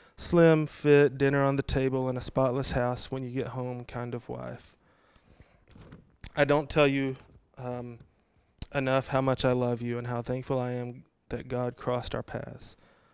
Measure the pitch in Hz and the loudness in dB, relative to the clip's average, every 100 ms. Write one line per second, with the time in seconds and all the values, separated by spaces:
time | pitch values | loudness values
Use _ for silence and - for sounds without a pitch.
0 | - - - 175 165 160 151 - 151 143 | -20 -10 2 6 8 6 2 -2 6 6
1 | 143 131 139 139 139 139 - 139 131 131 | 6 4 2 4 2 2 0 0 0 0
2 | 131 127 - - 131 127 131 135 123 123 | -2 -4 -2 0 2 0 -2 0 0 -2
3 | - 131 127 123 131 127 127 123 120 120 | -4 -6 -6 -6 -6 -6 -8 -8 -10 -10
4 | 120 120 - 123 123 123 - _ _ _ | -8 -8 -10 -10 -10 -12 -18 _ _ _
5 | _ _ _ _ - _ _ - - - | _ _ _ _ -20 _ _ -20 -20 -20
6 | _ _ - - 143 147 147 156 143 139 | _ _ -10 0 4 4 2 4 4 4
7 | 135 131 - - _ - 127 123 120 117 | -2 -6 -14 -20 _ -14 -10 -10 -10 -16
8 | - _ _ _ _ _ - 143 131 131 | -20 _ _ _ _ _ -8 -4 0 0
9 | 127 135 135 127 131 123 123 120 120 120 | 2 0 2 2 2 2 0 -2 -4 -6
10 | 120 123 120 127 127 131 123 123 123 123 | -6 -6 -4 -6 -4 -4 -2 -4 -8 -12
11 | - _ _ 117 127 123 123 123 - 123 | -18 _ _ -10 -6 -4 -4 -6 -4 -4
12 | 117 120 113 - - - - - _ _ | -4 -8 -8 -10 -10 -14 -16 -18 _ _
13 | _ | _